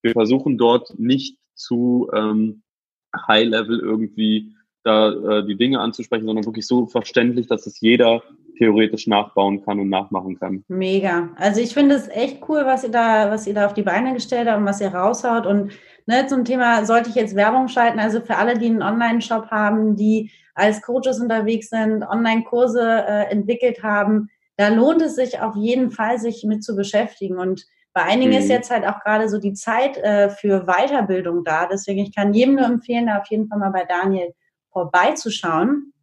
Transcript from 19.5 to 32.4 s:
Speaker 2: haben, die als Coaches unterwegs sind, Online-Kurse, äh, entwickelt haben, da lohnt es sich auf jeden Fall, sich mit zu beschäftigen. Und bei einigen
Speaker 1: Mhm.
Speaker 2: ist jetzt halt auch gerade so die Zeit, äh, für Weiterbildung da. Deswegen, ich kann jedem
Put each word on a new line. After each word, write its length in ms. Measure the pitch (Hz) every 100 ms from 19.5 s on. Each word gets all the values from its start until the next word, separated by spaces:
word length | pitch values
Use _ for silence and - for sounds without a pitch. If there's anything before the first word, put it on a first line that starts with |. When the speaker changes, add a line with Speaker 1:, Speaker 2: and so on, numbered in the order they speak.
Speaker 2:
haben, 460 | 214 208 220 214 202
die 340 | 214 220 220 _ _
als 280 | - 208 214
Coaches 380 | - 247 254 233
unterwegs 500 | 240 226 214 226 220
sind, 320 | 226 220 214
Online-Kurse, 1040 | 208 226 233 226 226 240 247 233 226 226 -
äh, 240 | 208 208
entwickelt 520 | 208 202 240 247 -
haben, 440 | 220 208 202 214 214 _ _ -
da 120 | 208
lohnt 340 | 226 269 330
es 120 | 320
sich 260 | - 247 -
auf 140 | 220
jeden 380 | 202 220 254 254
Fall, 260 | - 220 240
sich 240 | 226 226
mit 200 | 208 214
zu 100 | 214
beschäftigen. 640 | 196 202 208 220 - 196 180
Und 260 | 185 190 - _ _
bei 100 | 185
einigen 300 | 165 226 262
Speaker 1:
Mhm. 60 | 208
Speaker 2:
ist 100 | 196
jetzt 220 | 247 -
halt 120 | 233 190
auch 120 | 202
gerade 240 | 208 214 220
so 100 | 208
die 140 | 202
Zeit, 440 | 196 - 226 269 277
äh, 320 | 214 208 202
für 360 | 202 208 196 180
Weiterbildung 800 | 180 269 285 196 185 175 175
da. 220 | 170 160 175
Deswegen, 340 | 196 - 196
ich 120 | 202
kann 220 | 208 202
jedem 220 | 208